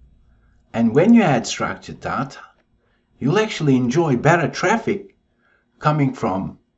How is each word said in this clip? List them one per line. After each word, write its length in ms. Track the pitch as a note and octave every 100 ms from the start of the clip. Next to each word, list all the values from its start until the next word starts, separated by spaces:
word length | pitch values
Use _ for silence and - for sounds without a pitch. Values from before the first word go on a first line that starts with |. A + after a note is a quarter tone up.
| - _ _ _ _ _ _
And 220 | A2+ A#2
when 180 | C3 G#3
you 80 | A#3
add 240 | F3 A#2+ -
structured 540 | - G2 F#2 - D#2
data, 400 | E2+ G2+ C#3 - - _ _ _ _ _ _ -
you'll 200 | B2 G3+
actually 380 | A3 - D3 B2+
enjoy 400 | B2 D#3+ D#3+ A#2
better 320 | C#3+ E3+ D3+
traffic 680 | - F3+ A3+ - - - _ _ _ _ _ _ -
coming 360 | D3+ D3+ C3
from 440 | - G#2+ F#2 - - _